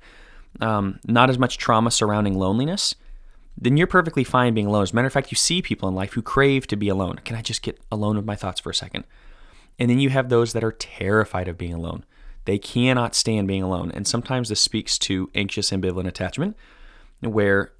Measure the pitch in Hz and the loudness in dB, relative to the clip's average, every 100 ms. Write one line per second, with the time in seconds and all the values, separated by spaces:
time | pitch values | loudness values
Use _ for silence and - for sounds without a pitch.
0 | - - - - - - 113 107 98 - | -20 -20 -20 -20 -20 -6 0 0 0 -4
1 | - 117 131 127 127 - - 113 117 - | 0 4 6 4 0 0 2 4 4 2
2 | 107 104 104 95 92 107 143 196 - - | 2 2 2 2 2 0 0 -2 -4 -4
3 | - - - - - - 120 143 180 185 | -12 -20 -20 -20 -20 -4 2 4 4 4
4 | 165 147 127 127 123 110 101 104 95 113 | 2 0 2 4 4 2 2 2 2 2
5 | 131 139 135 - - 175 - 107 95 92 | 2 0 -2 -2 0 0 -2 -4 -2 -2
6 | 98 - - - 139 135 - 107 101 98 | -4 -6 -2 2 4 4 0 -2 0 0
7 | 90 - - 113 113 113 - - - 107 | -2 -4 -8 -8 -6 -6 -6 -10 -8 -2
8 | 104 107 107 104 95 92 - - - - | 0 -2 -4 -6 -6 -8 -6 -8 -8 -12
9 | - - - - - - _ - 120 123 | -14 -20 -20 -20 -20 -20 _ -2 2 4
10 | 139 135 127 120 117 113 113 - - - | 4 2 2 2 2 0 -4 -4 -12 -6
11 | 95 107 104 92 90 85 87 85 82 82 | 2 2 2 -2 -4 -6 -8 -6 -6 -8
12 | - _ - - - 101 - 123 123 127 | -12 _ -20 -10 -2 -2 -2 0 2 2
13 | 117 - - 110 98 95 92 90 87 - | 0 -2 0 0 0 0 -2 -2 -4 -6
14 | 101 120 120 131 117 107 - 110 - - | -4 -4 -2 -4 -2 -2 0 -2 -4 -4
15 | - 95 92 - 98 - 98 95 92 90 | -2 -2 -2 -2 -2 -2 -2 -2 -2 -2
16 | 92 - 92 - 180 214 - - - - | -6 -4 -6 -2 -6 -6 -18 -20 -20 -20
17 | - - - 107 101 98 98 _ | -20 -10 -4 0 4 2 0 _